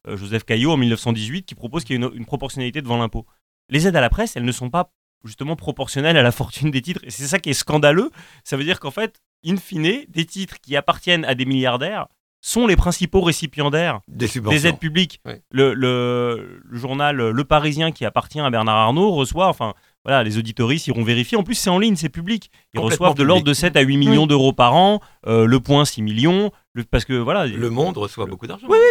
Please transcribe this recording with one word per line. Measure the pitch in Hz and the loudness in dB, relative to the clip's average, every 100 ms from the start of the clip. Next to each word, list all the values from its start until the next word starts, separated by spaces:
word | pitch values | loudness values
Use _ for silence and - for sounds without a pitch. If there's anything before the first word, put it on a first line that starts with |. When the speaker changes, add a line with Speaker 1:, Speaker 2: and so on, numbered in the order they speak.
| 107 | -12
Speaker 1:
euh, | 98 | -12
Joseph | 98 110 - | -6 -6 -2
Caillot | 113 139 | 0 2
en | 147 | 2
mille | 120 | 2
neuf | 113 | 0
cent | 120 | -2
dix-huit | 113 107 180 - | -4 -4 -10 -12
qui | |
propose | - 120 160 | -14 -10 -8
qu'il | 120 127 | -6 -4
y | |
ait | 123 | -4
une, | 120 | -8
une | 110 | -10
proportionnalité | 139 135 135 123 147 | -8 -8 -8 -8 -6
devant | 127 120 | -4 -2
l'impôt. | 113 85 - _ _ _ _ | -2 -6 -12 _ _ _ _
Les | 139 190 | 0 2
aides | 165 | 2
à | |
la | 117 | 2
presse, | - 226 123 | 0 -2 -4
elles | 120 | -4
ne | |
sont | 123 127 | -4 -4
pas | 175 175 _ _ _ 110 | -4 -6 _ _ _ -20
justement | - 139 160 | -12 -8 -6
proportionnelles | - 139 123 135 156 160 | -8 -8 -6 -2 2 4
à | |
la | 123 | 4
fortune | - 113 - 151 | 2 -6 -4 -2
des | 131 | -2
titres. | 175 - | -4 -10
Et | - | -12
c'est | 120 139 | -10 -4
ça | 185 | -4
qui | 151 | -2
est | |
scandaleux. | 127 - 151 147 165 285 - - _ - | -4 0 2 4 4 0 -8 -20 _ -8
Ça | 139 | -6
veut | |
dire | 151 185 | -4 -4
qu'en | 143 | -6
fait, | - 220 - _ _ 160 | -8 -8 -10 _ _ -4
in | 190 | -4
fine, | - 165 160 254 294 | -4 -2 -2 -2 -6
des | 165 165 | -6 -6
titres | 196 190 - | -10 -14 -14
qui | 123 143 | -6 -4
appartiennent | 170 - 180 170 135 | -2 -4 -2 -2 -2
à | 127 | -4
des | 131 | -2
milliardaires | 131 127 123 165 208 - _ _ _ | 0 0 -2 -4 -8 -12 _ _ _
sont | - 226 233 | -6 0 4
les | 170 | 4
principaux | 180 - 180 190 | 2 0 0 0
récipiendaires | 170 - 151 - 143 151 170 107 - | 0 -2 -6 -4 -2 0 -2 -4 -10
Speaker 2:
Des | 117 113 | -6 -6
subventions. | 123 107 151 | -4 0 2
Speaker 1:
des | 170 | 2
aides | 151 | 0
publiques. | 160 170 175 - 123 | -2 -2 -2 -6 -16
Speaker 2:
Oui. | 110 _ | -16 _
Speaker 1:
Le, | 131 135 | 2 2
le, | 127 127 123 123 123 120 113 92 90 | 2 0 0 0 -2 -2 -4 -10 -20
le | - 117 | -14 -10
journal | 127 139 147 139 | -8 -2 -2 0
Le | 113 120 | 0 0
Parisien | 143 151 151 147 160 | 2 2 2 -2 -4
qui | - 107 | -4 -4
appartient | 120 - 151 | -4 -4 -4
à | 139 | -2
Bernard | 113 110 107 | 0 2 4
Arnault | 110 147 208 | 4 4 2
reçoit, | 156 127 160 185 | 2 -2 0 0
enfin, | - 113 - _ _ - | 0 -6 -8 _ _ 0
voilà, | 135 | 2
les | 110 107 | 2 -2
auditoristes | 113 117 117 160 - | -4 -2 0 0 -2
iront | 117 | -2
vérifier. | 113 120 117 220 | 0 0 0 -2
En | |
plus, | 185 233 | -2 -2
c'est | 190 | 0
en | 180 | 2
ligne, | 220 175 | 2 0
c'est | 160 | -4
public. | 170 175 226 - _ _ | -8 -6 -6 -8 _ _
Ils | - | -4
Speaker 2:
Complètement | 110 170 175 | -2 2 2
Speaker 1:
reçoivent | 139 | 2
de | |
l'ordre | 139 180 | 4 4
Speaker 2:
public. | 147 139 | 2 0
Speaker 1:
de | |
sept | 175 156 | 2 2
à | |
huit | 135 139 | 2 4
millions | 143 143 | 4 4
Speaker 3:
Oui. | 156 | 4
Speaker 1:
d'euros | 143 131 | 4 4
par | - 120 | 4 4
an, | 156 190 208 - _ - | 6 4 2 -4 _ 0
euh, | 113 113 | 4 4
Le | 131 | 4
Point, | 117 143 | 4 2
six | 143 - | 2 -2
millions, | 107 110 156 185 208 - _ | -4 0 2 2 -2 -6 _
le, | 120 117 | -12 -4
parce | 127 | -4
que, | 120 | -2
voilà. | 127 120 196 139 | -2 0 -2 -2
Speaker 2:
Le | 104 117 | -4 -4
Monde | 117 180 143 | -2 -2 -4
reçoit | 101 - 92 | -8 -6 -10
beaucoup | 95 - | -10 -14
d'argent. | - 262 | -12 2
Speaker 1:
Oui, | 440 | 4
oui, | 480 | 6